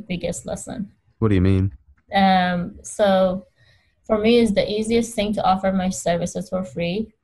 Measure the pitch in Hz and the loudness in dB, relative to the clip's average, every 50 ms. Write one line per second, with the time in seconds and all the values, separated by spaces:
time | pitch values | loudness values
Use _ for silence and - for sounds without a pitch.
0 | 202 - 180 175 - 170 165 - - - - 180 - - - - 202 - _ _ | -8 -8 -8 -6 -6 -6 -6 -8 -8 -10 -10 -10 -10 -10 -10 -10 -10 -10 _ _
1 | _ _ _ _ 113 110 101 92 90 95 95 95 98 101 - - _ _ _ _ | _ _ _ _ 0 2 2 2 4 4 2 2 0 -2 -4 -10 _ _ _ _
2 | _ _ - 196 196 190 190 185 180 180 180 175 175 - - - - - - - | _ _ 0 2 4 4 4 2 2 0 -2 -2 -4 -8 -10 -14 -16 -10 -2 0
3 | 208 196 190 185 190 185 185 196 - _ _ _ _ _ _ _ _ _ _ _ | 2 4 4 4 2 2 0 -4 -8 _ _ _ _ _ _ _ _ _ _ _
4 | _ - 220 208 208 226 240 240 233 220 196 196 175 - 208 214 220 220 233 233 | _ -2 0 2 4 4 4 6 4 4 2 0 0 0 -2 -2 -2 0 0 0
5 | 226 - - 220 202 208 208 202 - 185 190 196 196 190 190 190 180 190 185 - | 0 -2 -2 -2 -2 -2 -2 0 2 2 2 2 0 0 0 0 0 -2 -4 -2
6 | - 180 175 170 170 175 - 180 180 - - 185 185 185 - 170 170 170 180 214 | -2 -2 -2 -2 -2 -6 -6 -8 -8 -6 -6 -6 -6 -6 -6 -4 -4 -2 -2 -4
7 | 226 - _ _ | -6 -8 _ _